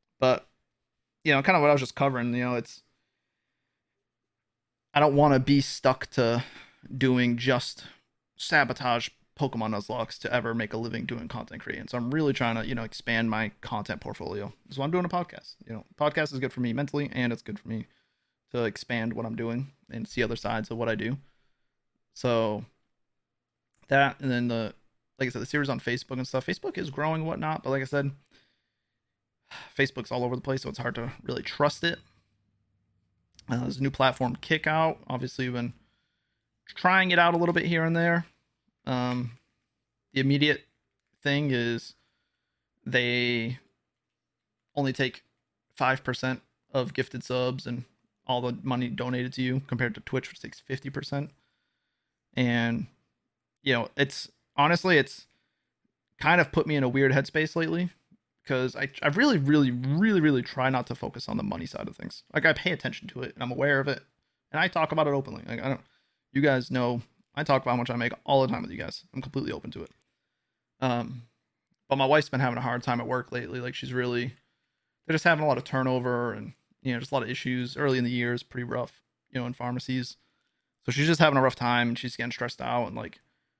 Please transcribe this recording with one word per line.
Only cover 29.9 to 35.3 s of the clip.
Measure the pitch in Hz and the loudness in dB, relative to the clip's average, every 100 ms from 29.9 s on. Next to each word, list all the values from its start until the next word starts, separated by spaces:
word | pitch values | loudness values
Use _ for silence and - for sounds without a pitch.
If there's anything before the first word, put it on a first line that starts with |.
| - 110 | -2 -6
all | 123 | -2
over | 123 123 | -2 -2
the | |
place, | - 135 | -2 -4
so | - | -4
it's | - | -6
hard | 123 117 | -6 -6
to | 123 - | -8 -10
really | - 123 | -8 -6
trust | - - 147 - | -6 0 0 2
it. | 170 - _ _ _ _ _ _ _ _ _ _ _ _ _ _ - | -2 -4 _ _ _ _ _ _ _ _ _ _ _ _ _ _ -6
Uh, | 123 | -4
there's | 123 131 | -4 -2
a | |
new | 139 | -2
platform, | 139 131 - 127 131 | 2 2 2 -2 -4
Kick, | - 156 156 | -2 -2 2
out. | 156 160 - - | 2 2 0 -6
Obviously, | 127 131 | -6 -6